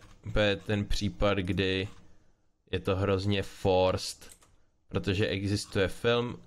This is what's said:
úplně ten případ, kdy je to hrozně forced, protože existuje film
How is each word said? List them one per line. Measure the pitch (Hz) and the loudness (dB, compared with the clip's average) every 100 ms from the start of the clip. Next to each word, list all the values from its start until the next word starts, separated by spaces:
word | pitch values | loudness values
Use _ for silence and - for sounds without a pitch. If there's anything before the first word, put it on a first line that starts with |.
| - - 104 | -14 -16 -2
úplně | 107 104 98 | 2 2 0
ten | - 104 | -2 -2
případ, | 101 - 104 - 104 98 | 0 0 -2 0 0 2
kdy | 92 95 95 95 95 - - - _ _ _ _ _ | 0 0 0 0 -4 -10 -20 -20 _ _ _ _ _
je | 92 | -4
to | 87 95 | -2 0
hrozně | 98 95 101 98 | 2 0 0 0
forced, | 95 - 98 92 92 92 - - - - _ _ _ _ _ | -2 -2 2 4 4 2 -4 -12 -18 -20 _ _ _ _ _
protože | 101 87 95 107 | -4 0 0 0
existuje | 95 98 104 - 101 90 | -2 -2 -2 -2 0 0
film | - 117 120 120 - | 0 0 2 0 -8